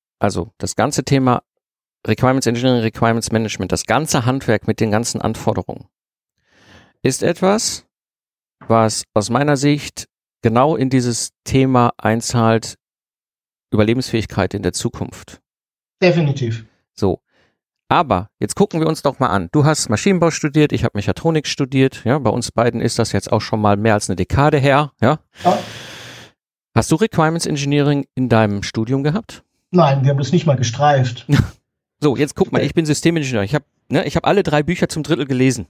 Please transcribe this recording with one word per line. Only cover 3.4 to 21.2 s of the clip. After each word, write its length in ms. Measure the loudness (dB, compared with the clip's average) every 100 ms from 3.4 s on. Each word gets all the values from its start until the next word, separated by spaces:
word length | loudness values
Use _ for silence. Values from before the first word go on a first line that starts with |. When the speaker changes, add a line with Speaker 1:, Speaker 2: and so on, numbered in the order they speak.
| -2 -4 -6
Speaker 1:
das 120 | -4
ganze 400 | -2 -2 0 0
Handwerk 420 | 0 -2 0 0 -2
mit 140 | -2
den 100 | 0
ganzen 300 | 0 -2 -4
Anforderungen, 680 | -4 -4 -4 -4 -6 -10 -16 _ _ _ _ _ _ _ _ -20 _ _
ist 200 | -4 0
etwas, 640 | -2 0 0 0 -2 -8 -14 _ _ _ _ _ _ _ 0
was 380 | 2 2 -2 -4
aus 140 | -4 -2
meiner 260 | 0 0 2
Sicht 500 | 2 0 -4 -14 -18 _ _ _
genau 340 | 0 2 2 2
in 120 | 0
dieses 420 | 0 0 -2 -6 -12
Thema 480 | -2 0 2 4 2 0
einzahlt, 800 | -2 -2 -2 0 2 2 -2 -14 _ _ _ _ _ _ _ _ _
Überlebensfähigkeit 840 | 0 2 0 -2 -4 -2 -2 -2
in 80 | -2
der 100 | -4
Zukunft. 680 | -4 -6 -6 -10 -12 -20 -20 _ _ _ _ _ _
Speaker 2:
Definitiv. 600 | 2 2 0 -2 -4 -6 -12 _ _
Speaker 1:
So. 260 | -4 -2 -2 _ _ _ _ _ _ -2
Aber 420 | 0 2 -2 -4 _
jetzt 160 | -4
gucken 260 | 0 0 0
wir 60 | -2
uns 160 | 0
doch 160 | -2 0
mal 100 | 0
an. 200 | 0 0
Du 120 | 2
hast 240 | 2 2 -2
Maschinenbau 400 | 0 2 2 2
studiert, 420 | 0 -2 2 2
ich 120 | 0
habe 80 | -2 -4
Mechatronik 500 | -4 -2